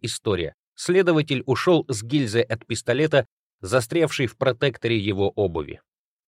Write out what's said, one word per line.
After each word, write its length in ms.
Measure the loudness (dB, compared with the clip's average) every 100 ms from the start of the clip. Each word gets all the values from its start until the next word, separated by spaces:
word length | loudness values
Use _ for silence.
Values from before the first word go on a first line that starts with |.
история. 520 | -4 -6 -2 -2 -2 -10 _ -10
Следователь 640 | 0 2 4 2 2 -2 -2
ушёл 380 | 0 2 2 2
с 160 | -6
гильзой 380 | -2 -2 0 0
от 220 | 0 -2
пистолета, 640 | -6 -8 -2 0 2 2 0 _ _ _
застрявшей 680 | -2 0 0 0 0 0 -4
в 80 | 0
протекторе 600 | -2 0 -2 -2 -2 -2
его 340 | 0 0 0
обуви. 500 | 2 -2 -2 -8 -12 _ _ _ _